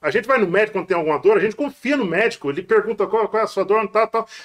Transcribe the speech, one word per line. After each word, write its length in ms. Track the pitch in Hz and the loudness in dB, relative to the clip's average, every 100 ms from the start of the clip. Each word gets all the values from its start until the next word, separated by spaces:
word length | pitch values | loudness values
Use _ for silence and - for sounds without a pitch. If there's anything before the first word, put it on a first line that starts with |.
A 80 | 151 | -2
gente 200 | 208 240 | -2 0
vai 100 | 254 | 0
no 80 | 185 | 2
médico 320 | 185 214 190 | 2 0 -2
quando 80 | 170 | -2
tem 100 | 175 | -2
alguma 220 | 156 143 | 0 2
dor, 180 | 185 208 | 4 4
a 40 | |
gente 160 | 214 214 | 2 -2
confia 400 | 285 - 247 285 | -6 -4 -2 -2
no 80 | |
médico. 440 | 190 165 226 - 139 | 0 0 0 -2 -6
Ele 140 | 139 | -6
pergunta 460 | - 220 214 214 190 | 0 2 2 -2 -2
qual, 180 | 220 214 | 0 0
qual 120 | 220 | -2
é 40 | |
a 40 | 214 | -2
sua 160 | 196 | -2
dor, 240 | 185 214 202 | 0 0 0
tá, 180 | 214 220 | 0 0
tá. 180 | 226 214 - | -2 -6 -12